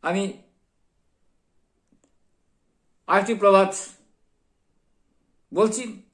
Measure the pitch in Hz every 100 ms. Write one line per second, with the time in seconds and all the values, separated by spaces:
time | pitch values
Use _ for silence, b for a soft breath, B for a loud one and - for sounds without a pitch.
0 | 160 185 196 - _ _ _ _ _ _
1 | _ _ _ _ _ _ _ _ _ _
2 | _ _ _ _ _ _ _ _ _ _
3 | - 190 202 220 202 196 190 - - -
4 | _ _ _ _ _ _ _ _ _ _
5 | _ _ _ _ _ 151 220 214 240 220
6 | _